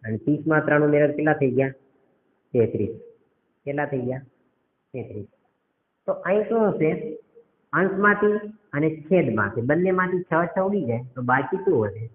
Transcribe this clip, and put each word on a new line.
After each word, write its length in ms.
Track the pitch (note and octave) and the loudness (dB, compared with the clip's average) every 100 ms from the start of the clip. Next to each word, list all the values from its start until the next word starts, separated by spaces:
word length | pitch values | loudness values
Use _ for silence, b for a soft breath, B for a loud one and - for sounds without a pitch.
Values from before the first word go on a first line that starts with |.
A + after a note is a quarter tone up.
અને 140 | A2+ A2 | -6 -6
ત્રીસ 300 | - D3+ D#3 | -2 -2 2
માં 140 | D#3 | 2
ત્રણ 220 | - D3 | 2 2
ઉમેરો 300 | D3+ D3 D3 | 4 4 2
કેટલા 200 | D3 D#3 | 2 0
થઈ 180 | D3+ C3+ | 2 2
ગયા? 180 | B2 C3+ C3 _ _ _ _ _ _ _ | 2 0 -2 _ _ _ _ _ _ _
તેત્રીસ. 480 | B2+ A2 A2 G2 - - - _ _ _ _ - | 0 0 0 -4 -6 -14 -20 _ _ _ _ -8
કેટલા 200 | C#3+ D3 | -4 -2
થઈ 160 | C#3 | -4
ગયા? 180 | B2 C3 C#3 _ _ _ _ _ _ | -4 -6 -10 _ _ _ _ _ _
તેત્રીસ. 340 | C3 A2+ G#2 G2+ _ _ _ _ _ _ _ - | -14 -12 -12 -14 _ _ _ _ _ _ _ -6
તો 80 | |
અહીં 300 | F#3+ E3+ G3+ | -4 0 -2
શું 300 | G#3 A3+ G#3+ | 0 0 2
હશે? 460 | D#3 D#3 E3+ - - - - _ _ _ | 2 0 0 -6 -12 -16 -20 _ _ _
અંશમાંથી 800 | D3+ F#3+ F#3+ G#3 G3+ G#3 G#3 G#3+ - _ | 0 0 2 2 4 2 0 -4 -18 _
અને 160 | C#3+ D#3 D#3 | -2 -2 -2
છેદમાંથી, 600 | - F#3 B2 G#2+ G2+ G#2 | 0 2 2 0 -2 -2
બંનેમાંથી 640 | A#2+ D#3 F#3 F#3 F#3 F3+ | 0 2 2 2 0 -2
છ 340 | F3+ E3 E3+ F#3+ | 0 0 0 0
છ 20 | |
ઉડી 260 | F#3+ G3+ C3 | 0 0 -2
જાય 200 | A#2 B2+ - | -4 -6 -8
તો 60 | |
બાકી 360 | B2 B2+ C#3+ F#3+ | 0 0 0 -2
શું 240 | - D#3 | 0 2
વધે? 240 | G#2 G2 - | 0 -4 -14